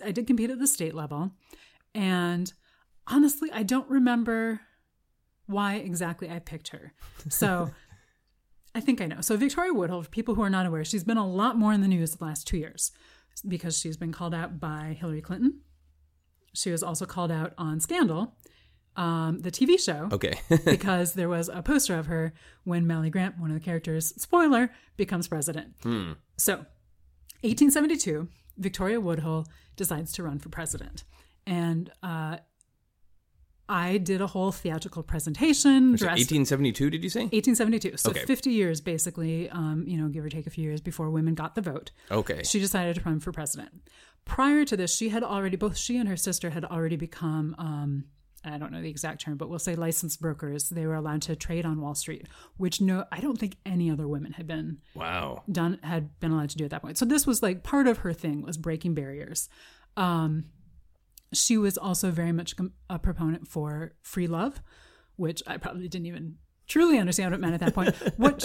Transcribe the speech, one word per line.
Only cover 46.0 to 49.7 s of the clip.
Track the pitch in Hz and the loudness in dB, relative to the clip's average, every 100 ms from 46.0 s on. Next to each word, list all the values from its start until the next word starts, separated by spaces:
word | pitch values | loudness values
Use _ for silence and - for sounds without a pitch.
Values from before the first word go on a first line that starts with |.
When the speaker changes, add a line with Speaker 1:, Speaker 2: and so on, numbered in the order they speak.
| 208 | 0
Speaker 1:
her | 175 | 0
sister | 190 170 170 | -2 -2 -4
had | 165 | -6
already | - 165 165 160 | -4 -2 -2 -2
become, | 165 - 160 156 156 - | -6 -6 -4 -2 -4 -4
um, | 160 147 143 139 - _ _ - | -6 -4 -2 -4 -6 _ _ -18
I | 156 147 | -12 -10
don't | - | -10
know | 165 | -8
the | 160 | -10
exact | 151 160 156 | -8 -8 -8
term, | 156 143 | -8 -8
but | 160 | -6
we'll | 170 | -6
say | 180 | -4